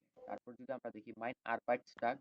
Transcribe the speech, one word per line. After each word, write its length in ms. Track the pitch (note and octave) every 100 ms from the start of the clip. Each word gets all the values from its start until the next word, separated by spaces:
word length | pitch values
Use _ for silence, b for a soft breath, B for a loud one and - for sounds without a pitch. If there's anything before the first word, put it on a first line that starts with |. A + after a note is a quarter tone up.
| _ -
তারপর 340 | G#2 G#2 -
যদি 180 | A#2 B2
আমরা 180 | B2+ A#2
দেখি, 200 | A2 G#2+
mein 220 | A2 A2+ C3 A2+
Arbeitstag, 720 | A#2 - B2 - - A#2+ -